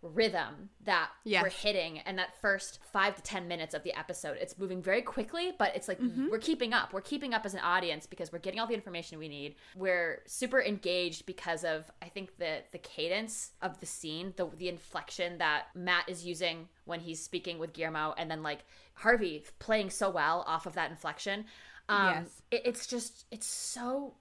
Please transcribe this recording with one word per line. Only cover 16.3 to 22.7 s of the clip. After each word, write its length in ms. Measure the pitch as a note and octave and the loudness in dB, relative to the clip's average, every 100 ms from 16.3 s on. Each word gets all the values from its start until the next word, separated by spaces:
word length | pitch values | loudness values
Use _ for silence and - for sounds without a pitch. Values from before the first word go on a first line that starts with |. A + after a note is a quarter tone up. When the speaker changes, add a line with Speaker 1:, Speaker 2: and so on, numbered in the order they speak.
| E3 E3+ E3 E3 _ - | -2 0 -2 -10 _ -8
Speaker 1:
when 140 | E3+ | -8
he's 220 | E3+ D#3+ | -6 -10
speaking 360 | - F3+ F3+ E3+ | -4 -4 -4 -4
with 160 | E3 | -6
Guillermo, 400 | D#3+ D#3+ D#3 D#3 - | -2 -2 0 -2 -2
and 120 | D#3+ | -4
then, 140 | D#3+ | -2
like, 200 | D#3 D3 - - - - | -2 -4 -8 -20 -20 2
Harvey 480 | - A#3+ G3 D3+ - - | 6 6 4 -2 -10 -14
playing 300 | - A3 F#3+ | 2 2 4
so 200 | - G3 | 2 2
well 320 | F3 D3 E3+ - | 6 4 4 2
off 180 | D#3+ F3+ | -2 -2
of 60 | E3+ | -2
that 160 | D#3+ | -2
inflection. 540 | D#3+ D#3+ D3+ G3+ G3 A3 - - - - | -2 -6 -4 -2 -4 -4 -16 -20 -18 2
Um, 160 | G#3 F#3+ | 6 6
Speaker 2:
Yes. 340 | E3 E3+ - - | 4 -2 -12 -2
Speaker 1:
it, 100 | A#3 | 0
it's 200 | A#3+ | 2